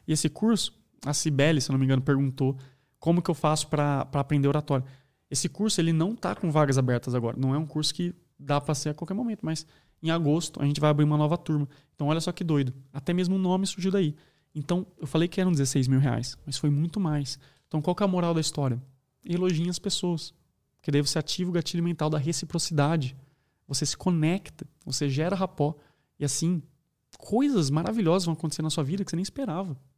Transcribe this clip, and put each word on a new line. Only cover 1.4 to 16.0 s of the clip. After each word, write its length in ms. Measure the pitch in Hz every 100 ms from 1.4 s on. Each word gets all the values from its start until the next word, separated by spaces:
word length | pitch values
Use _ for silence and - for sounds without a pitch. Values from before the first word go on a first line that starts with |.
| 147 156
se 100 | 123
eu 20 |
não 60 | 135
me 60 | 131
engano, 160 | 131
perguntou 520 | 131 139 139 131 131 135 - _ _ _
como 200 | 170 175
que 100 | 175
eu 20 | 160
faço 320 | 151 156 -
pra, 380 | 147 147 139 -
pra 160 | 143
aprender 260 | 135 147 139
oratória. 380 | 147 151 135 131 - _ _ -
Esse 200 | 139 170
curso, 320 | 139 208 196
ele 100 | 165
não 220 | 160 180 233
tá 200 | 185 202
com 160 | 170
vagas 260 | 151 143 127
abertas 380 | 127 120 - 123
agora. 200 | 117 135
Não 160 | 131 139
é 20 |
um 80 | 156
curso 280 | 151 147 -
que 180 | 175 - _ -
dá 240 | 143 143
pra 140 | 143 147
ser 140 | 151
a 40 |
qualquer 200 | 147 165 196
momento, 280 | 240 208
mas 220 | 156 160 - _ _ _
em 80 | 160
agosto 500 | 170 147 160 165 -
a 40 | 143
gente 140 | 147
vai 100 | 151
abrir 140 | 147 151
uma 120 | 151
nova 200 | 151 170
turma. 300 | - 151 139 - _ -
Então 120 | 147
olha 120 | 160
só 100 | 160
que 120 | 175
doido. 300 | 170 147 131 - -
Até 180 | 139 -
mesmo 220 | 175 180 190
o 40 |
nome 260 | 185 185 190
surgiu 260 | - 190
daí. 240 | 196 156 151 _ _ _
Então 320 | 151 143 175 180 -
eu 80 | 139
falei 200 | 160 170
que 140 | 190
eram 100 | 185
dezesseis 360 | 151 135 139 127
mil 120 |
reais, 380 | 131